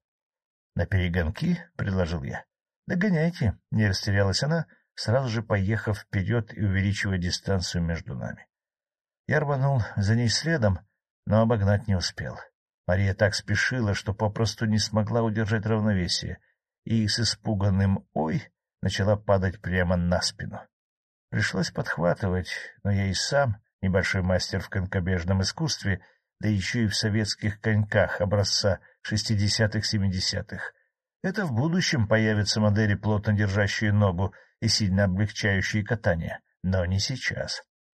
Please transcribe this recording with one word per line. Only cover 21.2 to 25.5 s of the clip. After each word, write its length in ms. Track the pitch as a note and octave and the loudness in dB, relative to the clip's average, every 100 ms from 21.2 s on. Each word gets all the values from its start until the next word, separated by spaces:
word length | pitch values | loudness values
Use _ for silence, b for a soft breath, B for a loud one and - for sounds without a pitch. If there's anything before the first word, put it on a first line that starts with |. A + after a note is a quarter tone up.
| _ | _
Пришлось 420 | A2+ G2+ F#3+ E3+ | -2 -2 -2 -4
подхватывать, 800 | - - - F2 - F#2+ F2+ F2 - - - | -4 -6 0 0 0 0 -2 -4 -10 -14 -6
но 80 | G2+ | -2
я 160 | G2 G2 | 0 0
и 60 | |
сам 440 | F2+ - C#3 C3+ G2+ _ _ | -2 0 2 2 -2 _ _
небольшой 400 | G2 F#2 - F#2+ | 0 0 0 0
мастер 400 | F2+ F2+ - F#2+ | 0 0 0 -6
в 80 | - | -4
конькобежном 720 | G2+ F#2 F#2+ F2 F#2 E2+ F#2+ | -4 -2 -2 0 -2 0 0
искусстве, 600 | F#2 | 0